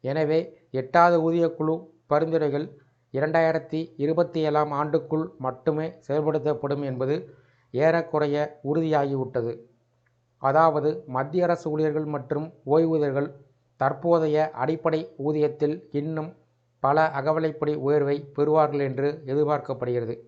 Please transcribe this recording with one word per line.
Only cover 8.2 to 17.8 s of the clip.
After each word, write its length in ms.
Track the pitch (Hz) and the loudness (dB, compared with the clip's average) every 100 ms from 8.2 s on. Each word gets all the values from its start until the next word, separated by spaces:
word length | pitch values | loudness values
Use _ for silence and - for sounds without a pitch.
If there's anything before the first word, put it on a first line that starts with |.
| 151 147 151 - | 0 0 -2 -6
உறுதியாகிவிட்டது. 880 | 135 156 160 151 139 135 127 127 117 117 - _ _ _ _ _ _ _ | -2 0 2 2 2 -2 -2 -4 -4 -8 -16 _ _ _ _ _ _ _
அதாவது 480 | 135 147 165 147 147 151 - | 2 4 4 4 -2 -4 -6
மத்திய 380 | 127 135 180 175 | -6 -2 0 0
அரசு 200 | 170 160 | 0 -2
ஊழியர்கள் 380 | 151 156 151 151 147 | -2 0 0 -4 -6
மற்றும் 320 | 123 147 156 - 131 | -4 -6 -6 -10 2
ஓய்வூதியர்கள் 640 | 151 165 160 143 135 147 - - _ _ _ | 4 4 2 2 0 -2 -8 -20 _ _ _
தற்போதைய 680 | 135 135 170 170 156 151 156 | 0 0 2 2 4 2 0
அடிப்படை 500 | - 135 160 165 156 160 - | -2 -2 0 0 -2 -4 -6
ஊதியத்தில் 580 | 139 151 147 147 147 160 - | -2 0 0 0 -2 -2 -6
இன்னும் 400 | 143 151 156 156 - _ _ _ _ | -6 -4 -6 -8 -14 _ _ _ _
பல 220 | 135 147 156 139 | 2 4 2 0
அகவிலைப்படி 580 | 139 160 160 156 151 | 0 0 -2 -2 -4
உயர்வை 400 | 151 | -2